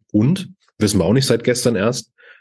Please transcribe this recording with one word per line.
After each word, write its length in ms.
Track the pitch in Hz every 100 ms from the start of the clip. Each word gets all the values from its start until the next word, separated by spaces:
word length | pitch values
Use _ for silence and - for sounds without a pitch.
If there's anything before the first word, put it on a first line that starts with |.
| _
Und, 360 | 104 127 185 - - _ _
wissen 220 | 104 92
wir 60 | 85
auch 80 |
nicht 120 | 131 135
seit 180 | 117
gestern 320 | - 120 123 110
erst, 380 | 110 131 - _ - -